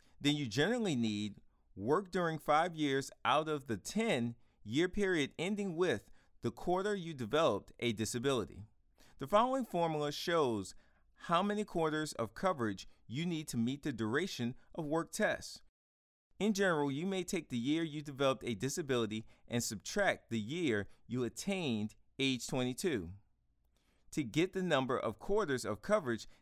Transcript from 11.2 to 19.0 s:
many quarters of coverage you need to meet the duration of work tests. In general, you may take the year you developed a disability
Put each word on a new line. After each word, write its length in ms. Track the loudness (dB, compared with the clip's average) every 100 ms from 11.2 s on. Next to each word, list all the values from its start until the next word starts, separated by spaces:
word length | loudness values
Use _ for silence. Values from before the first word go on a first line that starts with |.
| 0 2
many 220 | 2 -2
quarters 480 | -4 -2 0 0 -2
of 220 | -4 -6 -2
coverage 500 | -2 0 -2 -4 -10 -20 -10
you 180 | -4 -2
need 220 | -4 -4
to 100 | -2
meet 260 | 0 -2
the 100 | -4
duration 640 | -2 0 0 -2 -2 -4 -6 -10 -8
of 80 |
work 300 | -2 -2 -2
tests. 480 | 0 0 -2 -8 -16 -20 _ _ _ _ _ _ -2
In 140 | 0
general, 400 | 2 2 4 2
you 140 | 0 -2
may 180 | -2
take 260 | -2 -4 -2
the 80 | -2
year 240 | 0 0
you 200 | 0 -4
developed 420 | -8 2 2 2 -2
a 100 | -2
disability 680 | -2 -2 0 2